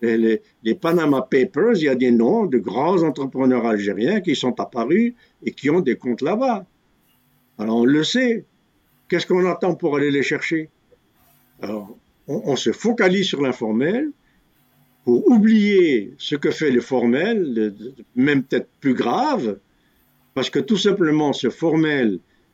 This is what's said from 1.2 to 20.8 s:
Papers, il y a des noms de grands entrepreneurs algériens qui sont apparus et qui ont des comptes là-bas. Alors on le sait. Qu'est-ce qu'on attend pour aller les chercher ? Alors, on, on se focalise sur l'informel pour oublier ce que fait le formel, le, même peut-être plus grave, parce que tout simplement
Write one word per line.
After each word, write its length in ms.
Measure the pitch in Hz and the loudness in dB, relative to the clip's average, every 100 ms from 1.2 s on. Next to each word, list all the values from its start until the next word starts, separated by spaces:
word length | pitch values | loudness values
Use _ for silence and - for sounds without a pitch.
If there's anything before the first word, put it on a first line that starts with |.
Papers, 540 | - 139 127 143 220 214 | 0 0 0 0 0 2
il 80 | 151 | 0
y 40 | |
a 60 | 127 | 0
des 160 | 127 | 2
noms 340 | 120 117 220 196 | 2 2 0 0
de 140 | 127 | -2
grands 420 | 92 101 151 185 | -2 -2 0 2
entrepreneurs 640 | 165 135 135 131 131 127 113 | 0 -2 -6 0 2 2 0
algériens 560 | 107 101 95 123 214 | -2 -2 -2 -2 0
qui 140 | 180 135 | -2 -2
sont 240 | 127 113 | -2 -4
apparus 560 | 104 123 117 185 233 247 _ _ | -6 -6 0 0 0 -4 _ _
et 80 | 120 | -12
qui 200 | - 135 | -6 -2
ont 80 | 170 | 0
des 160 | 135 110 | 0 -2
comptes 260 | 127 113 | -4 -4
là-bas. 460 | 143 214 262 214 185 _ _ _ _ _ _ _ _ - | -4 -2 -2 -2 -8 _ _ _ _ _ _ _ _ -8
Alors 200 | 107 117 | -2 2
on 80 | 120 | 4
le 180 | 147 | 2
sait. 420 | 151 247 254 226 - _ _ _ _ _ _ | 2 0 0 -2 -6 _ _ _ _ _ _
Qu'est-ce 160 | 175 - | -4 -2
qu'on 240 | 185 185 | 0 0
attend 240 | 175 185 | 0 -4
pour 240 | 170 170 143 | -2 -2 0
aller 140 | 147 | 0
les 100 | 139 | 0
chercher ? 480 | 135 147 - 165 156 _ _ _ _ _ _ _ _ _ | -2 -4 -4 -6 -6 _ _ _ _ _ _ _ _ _
Alors, 360 | 101 107 98 123 _ _ - | -10 -10 -12 -20 _ _ -10
on, 140 | 143 - | -8 -4
on 100 | 127 | -2
se 160 | - | -2
focalise 540 | 107 214 233 190 190 180 | -2 -2 0 2 2 0
sur 160 | 139 | -2
l'informel 680 | 139 120 110 110 143 226 302 - _ _ _ _ _ _ _ _ | -2 -2 -4 -2 -2 -2 -6 -10 _ _ _ _ _ _ _ _
pour 240 | - 120 392 | 0 2 6
oublier 840 | 240 214 220 208 196 170 123 98 139 | 6 6 4 4 4 4 2 -2 -10
ce 160 | - 147 | -8 -4
que 160 | 160 | -2
fait 180 | - 156 | -2 0
le 120 | 123 | 0
formel, 720 | 117 131 120 127 190 226 165 | 0 0 2 2 0 -2 -2
le, 220 | 113 107 101 104 92 - 120 | -2 -4 -4 -14 -18 -8 0
même 280 | 135 139 | 2 2
peut-être 260 | 127 131 - _ | 0 -4 -6 _
plus 140 | 139 | -2
grave, 640 | 123 120 160 285 254 117 98 _ _ _ _ _ _ _ - | 0 0 0 0 -2 -4 -6 _ _ _ _ _ _ _ -6
parce 160 | 123 | -4
que 80 | - | -4
tout 180 | - | 0
simplement 560 | 202 | 0